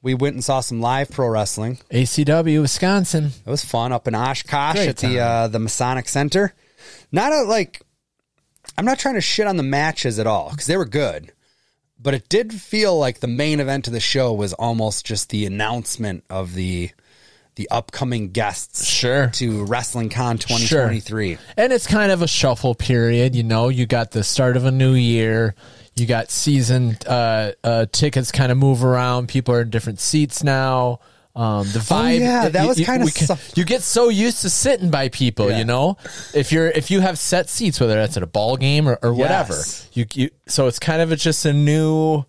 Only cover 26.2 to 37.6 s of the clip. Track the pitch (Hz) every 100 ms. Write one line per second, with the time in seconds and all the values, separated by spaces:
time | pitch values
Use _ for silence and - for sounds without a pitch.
26.2 | 113 - - 143 120 127 123 110 - 123
27.2 | 117 110 107 - 117 117 110 - 151 135
28.2 | 123 - 127 127 139 127 127 127 123 123
29.2 | 123 135 127 120 117 110 110 101 - 156
30.2 | 147 - 143 135 131 131 123 120 _ _
31.2 | _ - 113 104 101 110 107 202 240 240
32.2 | 247 247 220 160 - 247 170 254 233 -
33.2 | 156 185 - - 175 247 - - 240 208
34.2 | 226 226 185 - - 254 185 147 135 -
35.2 | 127 110 104 110 113 123 151 196 - -
36.2 | - 147 135 156 165 160 143 196 190 165
37.2 | - 180 175 -